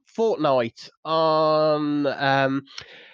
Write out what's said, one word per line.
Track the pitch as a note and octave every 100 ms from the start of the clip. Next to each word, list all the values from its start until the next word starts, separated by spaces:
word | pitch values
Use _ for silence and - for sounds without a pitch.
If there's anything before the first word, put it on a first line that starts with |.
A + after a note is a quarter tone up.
| _ -
Fortnite | A3+ F#3 D3+ C3 A#2 - - _
on, | D3+ D#3+ D#3+ D#3 D#3 D#3 D#3 D3+ D3+ D3 C#3
um, | - C#3 C#3 C3+ C3+ C3+ - - - -